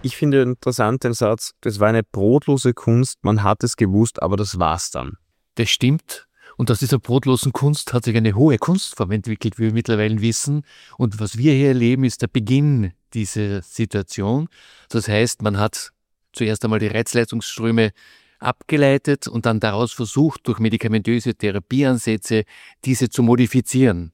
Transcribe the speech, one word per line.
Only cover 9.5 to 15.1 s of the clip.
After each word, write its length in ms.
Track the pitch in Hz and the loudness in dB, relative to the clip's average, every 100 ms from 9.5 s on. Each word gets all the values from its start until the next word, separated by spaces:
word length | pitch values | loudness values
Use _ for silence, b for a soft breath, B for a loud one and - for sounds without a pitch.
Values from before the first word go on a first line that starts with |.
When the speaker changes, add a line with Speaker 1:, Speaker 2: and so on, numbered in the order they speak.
| - | -2
Speaker 2:
wie 60 | 110 | 0
wir 60 | |
mittlerweile 480 | 113 113 107 107 110 | 0 0 0 0 0
wissen. 420 | 113 113 143 147 B B B B | -2 -2 -4 -4 B B B B
Und 220 | 123 104 | -4 -2
was 180 | 107 110 | -8 0
wir 140 | 147 | 2
hier 160 | 135 139 | 4 4
erleben, 340 | 127 117 131 | 4 2 2
ist 200 | 127 - | 0 -2
der 40 | 120 | -4
Beginn 640 | 131 104 135 147 131 95 - _ | -2 0 2 4 2 -2 -6 _
dieser 500 | 117 101 110 104 101 | -8 -6 -4 -4 -4
Situation. 880 | - - 113 104 95 - 98 131 165 b b b b | -8 -6 -4 -4 -6 -4 -2 -2 -4 b b b b
Das 180 | 117 | -4
heißt, 340 | 104 | 0